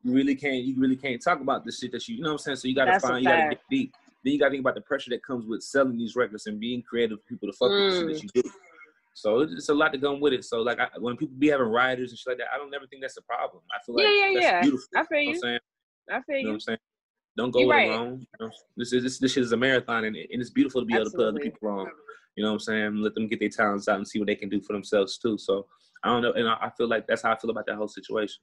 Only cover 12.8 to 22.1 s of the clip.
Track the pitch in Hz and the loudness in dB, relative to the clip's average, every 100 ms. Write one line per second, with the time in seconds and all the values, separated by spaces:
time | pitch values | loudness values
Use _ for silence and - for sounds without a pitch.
12.8 | 135 135 131 113 _ 123 147 - _ - | -12 -12 -12 -12 _ -4 -4 -8 _ -12
13.8 | - 240 415 415 392 381 339 185 277 277 | -2 2 6 6 4 4 4 6 4 2
14.8 | - - 330 302 294 330 - 240 _ _ | -2 -2 2 0 0 -2 -2 -4 _ _
15.8 | _ _ - 220 262 277 220 214 - 226 | _ _ -8 -8 -4 -4 -2 -4 -4 -6
16.8 | _ _ _ _ _ - 123 123 127 285 | _ _ _ _ _ -4 0 4 6 6
17.8 | - 110 120 127 - - 110 - _ - | 4 2 -4 -8 -14 -12 -12 -12 _ -8
18.8 | 117 123 127 131 131 135 120 113 131 131 | 0 0 0 0 0 2 2 2 4 2
19.8 | - 117 110 107 - 123 120 135 139 127 | 2 -2 -2 -6 -8 -8 -4 2 2 2
20.8 | 113 117 - - 110 107 143 - 107 101 | 0 0 0 0 0 0 -6 -6 -6 -4
21.8 | 92 - - | -6 -12 -20